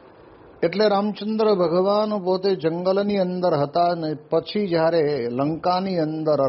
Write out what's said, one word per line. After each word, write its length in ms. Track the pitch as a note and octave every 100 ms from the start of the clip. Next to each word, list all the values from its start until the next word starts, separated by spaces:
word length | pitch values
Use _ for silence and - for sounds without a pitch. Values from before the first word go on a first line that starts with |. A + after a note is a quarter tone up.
| - - - - - -
એટલે 260 | E3+ F#3 G#3+
રામચંદ્ર 680 | G3 G#3 G3+ G#3+ G#3+ A3
ભગવાન 680 | G3 F3 F3 F#3+ G#3 G#3+ G#3+
પોતે 300 | F3+ F#3 G3
જંગલની 640 | F#3 D#3 E3+ F3+ F#3+ G3+ G3+
અંદર 380 | F3+ F3+ F3+
હતા 400 | D#3 C#3 E3+ F3
ને 200 | E3+ D#3
પછી 540 | D3+ - E3 E3 G#3 G3+
જ્યારે 600 | E3+ D#3+ E3+ D3 C#3+ A#2+
લંકાની 680 | A#2+ C#3+ D#3+ F3 F3+ F#3+ F3+
અંદર 400 | D#3 D#3 D#3 C#3+